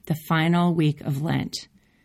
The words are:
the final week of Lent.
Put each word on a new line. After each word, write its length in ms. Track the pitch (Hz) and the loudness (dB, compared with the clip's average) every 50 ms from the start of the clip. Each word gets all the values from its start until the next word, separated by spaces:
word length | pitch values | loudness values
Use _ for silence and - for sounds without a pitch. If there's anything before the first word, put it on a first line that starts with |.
| _ | _
the 100 | - 156 156 - - | -6 -6 -6 -2 -2
final 440 | 165 160 156 170 170 175 175 175 | 0 2 2 2 4 4 4 2
week 280 | 165 170 156 151 151 - | 2 2 2 2 0 -2
of 200 | - - 139 135 | -4 -4 -4 -2
Lent. 360 | 151 165 139 135 - - - - - _ _ _ _ _ _ _ | -2 -2 -2 -2 -4 -6 -10 -12 -14 _ _ _ _ _ _ _